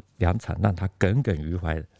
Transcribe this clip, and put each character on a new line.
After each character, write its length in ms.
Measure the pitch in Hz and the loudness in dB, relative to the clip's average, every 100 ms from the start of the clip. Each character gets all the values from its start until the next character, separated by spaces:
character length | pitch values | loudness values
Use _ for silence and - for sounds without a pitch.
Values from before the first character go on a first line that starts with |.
| - - | -6 0
两 200 | 85 107 | 2 2
场 180 | - - | -2 0
让 120 | 104 | 0
他 140 | 90 95 - | 0 -4 0
耿 240 | 95 117 | 2 2
耿 140 | 123 80 | 0 -2
于 180 | 76 | -2
怀 300 | 87 82 80 78 _ | -4 -2 -4 -6 _